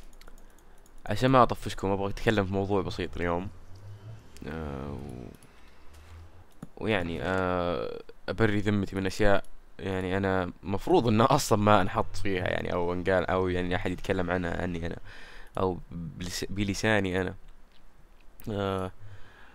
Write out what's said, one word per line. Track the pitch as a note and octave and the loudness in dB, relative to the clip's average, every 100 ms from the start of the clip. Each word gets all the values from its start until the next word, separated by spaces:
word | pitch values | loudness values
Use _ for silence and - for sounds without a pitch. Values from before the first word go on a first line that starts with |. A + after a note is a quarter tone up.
| - - - - - - - - - - - | -12 -16 -16 -16 -18 -20 -20 -20 -18 -10 -4
عشان | G#2 B2+ | 2 6
ما | C3 | 8
أطفشكم، | G#2+ G#2 G#2 - F#2+ | 6 4 -4 -2 0
أبغى | G2 G2 | 0 0
أتكلم | - A#2+ G#2 F#2 | 0 2 4 2
في | |
موضوع | G2 G2 G2+ | 0 2 2
بسيط | E2 G2+ D#2+ - | 0 -2 -4 -2
اليوم. | F2 F2 G2+ - - - - - A2 A2 - - C2 | 0 0 -2 -10 -14 -14 -14 -14 -14 -16 -16 -14 -10
آه، | D#2+ D2+ C2+ C#2 | -8 -8 -8 -8
و-، | C2+ C#2+ B1 A1+ - - - - - - - - - - - - - - - | -10 -10 -12 -14 -16 -20 -20 -20 -16 -16 -16 -18 -18 -18 -20 -20 -16 -14 -6
ويعني، | G#2 G2+ E2+ D#2+ | 0 0 0 -2
آه، | F2 F#2+ F#2 F2+ F2 C2 A1 G1+ - - - | 0 0 2 0 0 -2 -4 -8 -12 -10 -6
أبري | G2 A2 G#2 | 0 2 2
ذمتي | G#2 G2+ F#2 F#2+ | 2 2 0 -2
من | F#2+ | -2
أشياء، | - G#2 G2 - - - - | 4 6 6 4 -8 -12 -10
يعني، | G2 F#2 F#2 G2 | -6 -2 0 0
أنا | G2 F#2+ F2+ - | 2 2 0 -4
مفروض | E2 G2 - F3 A#2+ | -4 -2 4 4 6
إنه | G#2+ A#2+ | 6 6
أصلًا | D3 - G#2+ | 4 4 4
ما | G#2 G#2 | 8 8
أنحط | G2 A2 - - | 6 2 0 2
فيها، | G2+ F2+ F2 | 2 2 0
يعني، | G1+ E2+ | 0 0
أو | F2+ E2+ | 0 0
أنقال، | F2+ F2+ F#2 - | 0 2 2 4
أو | F#2 F#2 | 2 2
يعني | F2+ F2+ F2+ | 2 0 0
أحد | F#2 | 0
يتكلم | F2+ - F#2+ F2 | -2 0 0 0
عنها | F2+ F2 E2 | 0 0 -2
عني | F2+ E2+ E2+ | -2 -2 -4
أنا، | - - - - - - F#2+ | -6 -10 -12 -12 -12 -8 -2
أو | F#2+ F2 - | 0 -2 -8
بلس-، | F2 D#2+ - F2 - - | -10 -8 -8 -8 -6 -4
بلساني | G2 G2+ F#2 A2 G#2 F#2+ F#2 | -2 -2 0 2 2 2 0
أنا. | F#2 F#2+ - - - - - - - - - - A#2 | -2 -6 -14 -18 -18 -18 -18 -18 -20 -20 -18 -12 -6
آه، | G2+ G2 F#2+ F#2 - G#2 - - - - | -2 -2 -2 -4 -8 -12 -10 -12 -14 -20